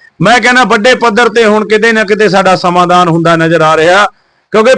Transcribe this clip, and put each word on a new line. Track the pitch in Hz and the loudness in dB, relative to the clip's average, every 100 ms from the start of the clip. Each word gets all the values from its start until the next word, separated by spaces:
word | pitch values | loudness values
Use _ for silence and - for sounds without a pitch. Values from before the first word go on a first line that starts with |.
| _ - | _ -6
ਮੈਂ | 185 240 | -2 0
ਕਹਿੰਦਾ | 233 247 220 | 0 0 0
ਵੱਡੇ | 226 254 - | 0 0 0
ਪੱਧਰ | 233 214 233 | 0 0 0
ਤੇ | 226 214 | 0 0
ਹੁਣ | 214 208 | 0 -2
ਕਿਤੇ | 214 226 | -2 0
ਨਾ | 220 | -2
ਕਿਤੇ | 202 208 214 | -2 -2 0
ਸਾਡਾ | 190 185 180 | 0 0 0
ਸਮਾਧਾਨ | 180 175 175 180 180 | 0 0 2 2 2
ਹੁੰਦਾ | 165 165 165 | 0 0 0
ਨਜ਼ਰ | 165 165 | 0 0
ਆ | 156 160 | 0 0
ਰਿਹਾ, | 160 190 202 - _ _ _ | 2 2 0 -4 _ _ _
ਕਿਉਂਕਿ | 208 226 | -2 0